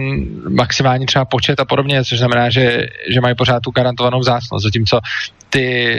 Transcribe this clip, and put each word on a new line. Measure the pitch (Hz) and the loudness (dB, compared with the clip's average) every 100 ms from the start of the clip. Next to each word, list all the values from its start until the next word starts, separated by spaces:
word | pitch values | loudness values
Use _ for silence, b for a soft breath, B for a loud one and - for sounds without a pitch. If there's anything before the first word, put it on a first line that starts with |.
| 135 139 135 - - | -2 -4 -6 -8 -2
maximální | 98 120 - 135 127 131 | 0 0 2 2 2 0
třeba | 139 | 0
počet | 131 123 - 139 | 0 0 0 -2
a | |
podobně, | 135 135 139 139 | 0 0 2 0
což | 123 117 | 0 0
znamená, | 123 120 120 | 2 2 2
že, | 120 123 117 - - - | 4 2 2 -4 -8 -2
že | 123 | 0
mají | 123 | 2
pořád | 117 123 120 | 2 2 0
tu | 127 | 0
garantovanou | 123 123 123 123 127 | 0 0 0 0 0
vzácnost, | 127 120 117 101 | 0 0 -2 -2
zatímco | 104 113 110 123 117 B B _ - | -2 0 2 0 -2 B B _ -4
ty | 135 127 123 120 | -2 0 0 0